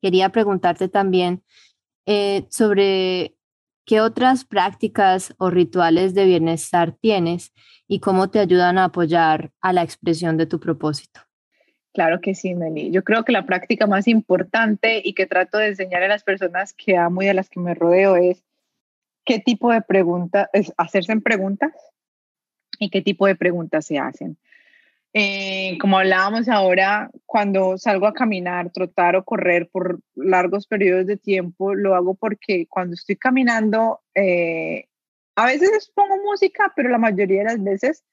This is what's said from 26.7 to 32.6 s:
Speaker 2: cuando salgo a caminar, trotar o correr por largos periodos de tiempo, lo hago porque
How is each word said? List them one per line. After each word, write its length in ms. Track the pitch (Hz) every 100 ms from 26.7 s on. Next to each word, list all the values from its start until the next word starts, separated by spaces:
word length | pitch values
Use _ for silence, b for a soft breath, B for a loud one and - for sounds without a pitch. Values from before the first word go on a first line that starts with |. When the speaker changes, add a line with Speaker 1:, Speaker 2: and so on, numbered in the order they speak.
| 180 190 208 220 - _
Speaker 2:
cuando 520 | 226 202 190 185 190
salgo 260 | 233 196 208
a 80 |
caminar, 580 | 208 240 190 180 180 175
trotar 440 | 190 185 - 175 185
o 100 | -
correr 420 | 214 190 175 175
por 300 | 185 180 175 _ -
largos 520 | 147 185 180 196 202
periodos 400 | 214 196 185 185
de 100 | 202
tiempo, 560 | - 190 175 170 190
lo 220 | 196 196 185
hago 180 | 180
porque 540 | 190 185 202 - 185